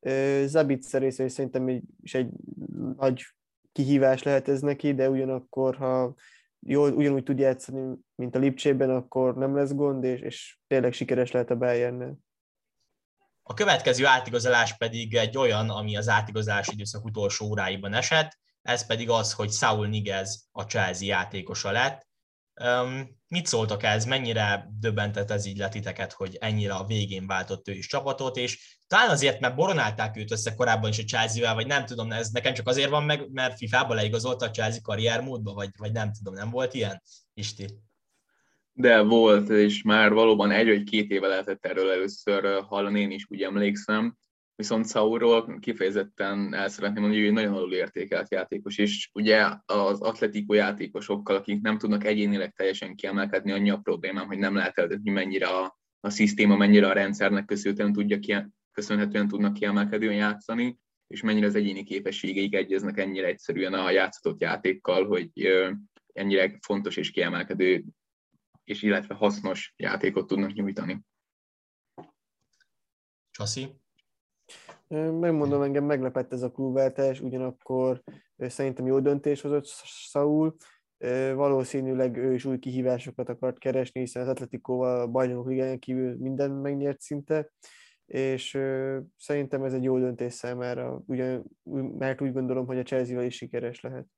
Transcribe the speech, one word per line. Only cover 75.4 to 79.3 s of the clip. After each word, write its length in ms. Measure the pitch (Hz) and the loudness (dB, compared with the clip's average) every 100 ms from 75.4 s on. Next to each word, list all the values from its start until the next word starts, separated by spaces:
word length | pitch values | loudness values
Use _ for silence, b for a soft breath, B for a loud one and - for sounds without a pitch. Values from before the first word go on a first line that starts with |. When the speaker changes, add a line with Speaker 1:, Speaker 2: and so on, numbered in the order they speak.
| 143 143 | 2 2
Speaker 1:
engem 220 | 143 143 | 2 0
meglepett 480 | 143 143 131 131 127 | 0 0 0 -4 -4
ez 100 | 127 | -6
a 80 | 123 | -6
klubváltás, 720 | 123 135 131 135 131 135 131 | -4 -2 2 0 2 -2 -2
ugyanakkor, 840 | 131 127 127 127 - 131 131 127 B B B _ | -6 -6 -6 -8 -4 0 0 -2 B B B _
ö, 120 | 123 | -10
szerintem 380 | - 135 131 127 | -4 -4 -2 0
jó 140 | 135 | 2
döntés 400 | 139 143 143 | 2 0 0